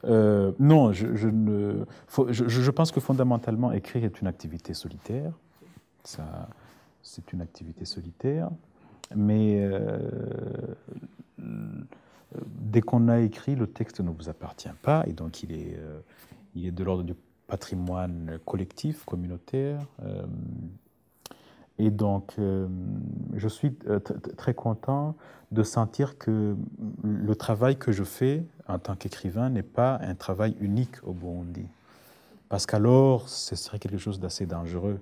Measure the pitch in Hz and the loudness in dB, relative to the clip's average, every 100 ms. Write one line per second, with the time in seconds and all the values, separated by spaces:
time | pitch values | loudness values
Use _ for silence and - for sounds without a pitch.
0 | 113 110 107 104 98 92 143 156 123 92 | 6 6 8 6 4 6 10 10 8 4
1 | 110 113 110 110 107 104 101 104 107 - | 0 0 2 4 4 2 0 -2 -4 -12
2 | - - 127 113 117 120 127 139 160 - | -4 0 2 2 2 4 4 4 2 2
3 | - 135 127 120 120 110 123 104 - 123 | 0 2 4 2 0 0 0 0 -2 -2
4 | 113 95 98 85 80 82 - 82 85 82 | -2 -2 -4 -4 -10 -10 -10 -10 -10 -14
5 | - 120 156 160 _ _ - - _ _ | -8 -6 -6 -10 _ _ -20 -20 _ _
6 | - - 78 82 - - - - _ _ | -18 -12 -10 -10 -12 -18 -20 -20 _ _
7 | - - - 92 85 - 85 82 87 - | -20 -18 -10 -10 -10 -12 -16 -12 -10 -10
8 | 85 - 131 156 165 170 _ _ - - | -12 -4 -2 -2 -4 -8 _ _ -20 -20
9 | - 107 104 107 107 101 101 98 107 107 | -6 2 4 6 6 4 2 0 -2 -2
10 | - - 110 110 110 - - - - - | -4 -6 -6 -6 -6 -8 -8 -10 -14 -16
11 | - - - - 57 55 53 71 - - | -16 -20 -20 -14 -10 -8 -8 -10 -14 -20
12 | _ - _ - - - 110 113 - 120 | _ -20 _ -14 -12 -8 2 2 4 4
13 | 117 117 113 - - 139 107 - 110 - | 6 6 4 0 -2 0 -2 -2 -8 -4
14 | 87 80 82 - 78 - 76 - - 156 | -4 -4 -10 -12 -12 -14 -16 -4 2 2
15 | - 82 82 - - 80 - 80 78 76 | 2 -4 -8 -10 -10 -8 -8 -10 -12 -16
16 | - - - - - 87 90 87 95 92 | -18 -20 -20 -20 -14 -8 -6 -2 0 0
17 | 87 87 _ _ - 98 - 92 90 90 | -2 -8 _ _ -10 -8 -6 -4 -2 -2
18 | 90 87 82 82 - 92 92 - 151 156 | -4 -6 -8 -8 -6 -6 -6 -6 -6 -6
19 | - 90 87 87 - 131 139 143 143 - | -8 -6 -6 -8 -4 -4 -2 -4 -10 -10
20 | - - - 50 - 62 80 95 _ _ | -8 -6 -6 -8 -8 -10 -12 -14 _ _
21 | _ _ - - - - - - 107 104 | _ _ -20 -20 -20 -20 -18 0 2 4
22 | 104 98 95 - 101 95 92 92 95 101 | 2 2 -2 -4 0 0 -2 -4 -4 -6
23 | - - - - 110 - 147 131 - 101 | -6 -8 -6 -4 -4 -2 -2 -2 -2 -2
24 | - - - - - 123 113 110 - 139 | -2 -8 -8 -4 -2 0 -2 -2 -2 0
25 | 147 160 - - _ 107 104 - 110 - | -2 -6 -14 -20 _ 0 2 2 0 0
26 | 135 - - 110 104 101 - - 107 - | -2 -2 0 2 2 -2 -6 -8 -10 -4
27 | 107 104 104 107 - 107 123 135 - 101 | -2 -2 0 0 0 2 4 2 0 0
28 | 92 - 127 151 170 - - - - 98 | -2 0 0 0 -4 -12 -6 -6 -6 -8
29 | - - 92 95 127 120 - - 123 131 | -8 -6 -6 -2 0 -2 -2 2 2 2
30 | 92 87 - 95 107 - 101 107 123 - | -4 -6 -6 0 0 0 0 0 -2 -6
31 | - 90 87 87 87 87 95 _ _ - | -10 -8 -8 -8 -8 -10 -12 _ _ -20
32 | - - _ - _ 98 - 107 110 127 | -20 -20 _ -20 _ -4 2 4 8 10
33 | 135 123 - - - 92 - 107 92 98 | 8 6 0 -10 -6 -8 -8 -8 -6 -4
34 | 107 95 92 - 92 85 82 87 98 98 | -4 -6 -6 -6 -6 -4 -4 -2 -2 -4